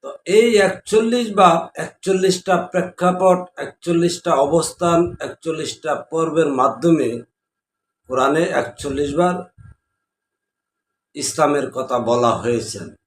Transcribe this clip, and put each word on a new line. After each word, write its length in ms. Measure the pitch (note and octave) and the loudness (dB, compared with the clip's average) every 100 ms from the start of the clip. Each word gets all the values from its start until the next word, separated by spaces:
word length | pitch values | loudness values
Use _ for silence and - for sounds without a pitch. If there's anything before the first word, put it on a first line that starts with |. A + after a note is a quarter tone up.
তো 160 | C3+ - | -16 -16
এই 340 | - G3+ A#3+ G#3 | 2 4 6 4
একচল্লিশ 760 | F#3+ F#3 - A3 A3+ B3 A3+ | 2 -2 0 0 2 0 -2
বার, 480 | G3+ F#3 E3 - - | 4 4 4 -2 -10
একচল্লিশটা 720 | E3 _ - F#3+ F#3+ F3+ - F3 | -12 _ -2 0 2 0 0 -2
প্রেক্ষাপট, 1000 | - F#3 F#3 - F3+ F3+ F#3+ F3+ F3+ - | 0 -4 -4 -2 -2 2 2 2 -2 -12
একচল্লিশটা 760 | C#3 - E3+ E3+ E3+ F3 F3 | -14 -10 -2 0 0 -2 -2
অবস্থান, 840 | C#3+ C#3+ E3 D#3 - F3 E3+ F3 - | 0 2 2 -2 -4 0 2 0 -4
একচল্লিশটা 760 | C#3 - D#3+ D#3 C#3+ - D#3 | -12 -10 -8 -8 -8 -8 -6
পর্বের 540 | C#3+ - D#3+ D#3+ D3+ D3+ | -6 -4 -4 -2 0 0
মাধ্যমে 720 | C3 C3 A#2 E3+ D#3+ B2 A#2+ A#2+ _ _ _ _ _ _ _ _ | 2 0 2 2 2 0 -6 -14 _ _ _ _ _ _ _ _
কোরআনে 340 | B2+ C3+ D3+ | 0 2 2
একচল্লিশ 720 | F3 - - - D3 C3+ C#3+ | 0 -2 -4 -8 -8 -4 -4
বার 220 | C#3+ F3 F3+ - _ - - _ _ _ _ _ _ _ _ _ _ _ _ _ | 0 0 -2 -10 _ -20 -20 _ _ _ _ _ _ _ _ _ _ _ _ _
ইসলামের 560 | - - - D3 D3 B2+ | -12 -8 0 0 0 -2
কথা 280 | C3 B2+ B2 | -8 -4 -4
বলা 320 | A2+ A#2+ A#2+ | 0 2 2
হয়েছে। 480 | A2 A2 A#2 G#2+ G2+ E2+ - | 0 -2 -2 -4 -12 -14 -18